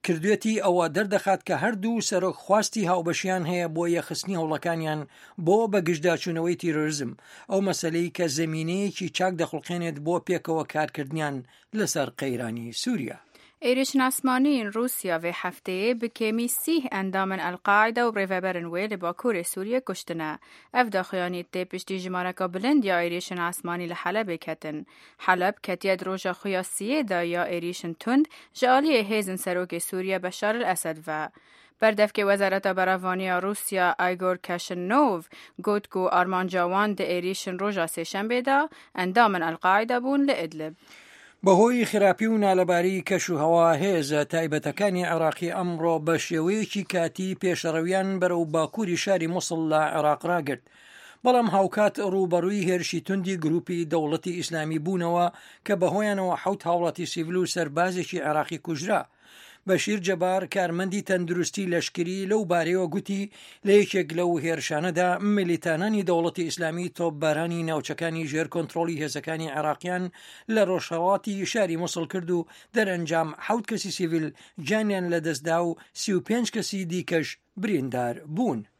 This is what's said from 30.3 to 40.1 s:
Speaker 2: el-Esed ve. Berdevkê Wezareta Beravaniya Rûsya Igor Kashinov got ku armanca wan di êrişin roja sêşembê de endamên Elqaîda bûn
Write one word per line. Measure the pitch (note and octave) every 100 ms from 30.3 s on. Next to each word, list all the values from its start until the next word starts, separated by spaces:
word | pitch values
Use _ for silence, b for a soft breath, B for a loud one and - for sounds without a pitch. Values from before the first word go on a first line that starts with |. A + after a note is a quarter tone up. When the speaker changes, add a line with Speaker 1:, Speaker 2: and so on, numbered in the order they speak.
| - G#3+
Speaker 2:
el-Esed | A3+ A#3 F3 E3 D#3 D#3+
ve. | D#3 D3+ b b b b _
Berdevkê | A3 G#3 G#3+ - G3+
Wezareta | G3+ G3 F#3+ G3 F#3
Beravaniya | F#3 F#3+ F#3 F3+ F#3+ F3+
Rûsya | F#3+ G#3 - F#3+ F3+ - F3+
Igor | F3+ F#3 F3+
Kashinov | - F3 - F3+ F3+ B3+ C#4 F3 - B B -
got | F#3 G#3 -
ku | F#3+ F#3
armanca | F3+ F3+ F#3 F#3 F#3 F3
wan | F#3+ G#3 G3
di |
êrişin | D#3+ F3+ F3 F#3+ - F#3
roja | G3+ G3
sêşembê | E3 - E3 G3 G#3+ B3
de | B3+ C4+ D#4 B B -
endamên | F#3 F#3 A3+ F#3 E3
Elqaîda | E3 F#3 G3 A3+ B3
bûn | B3+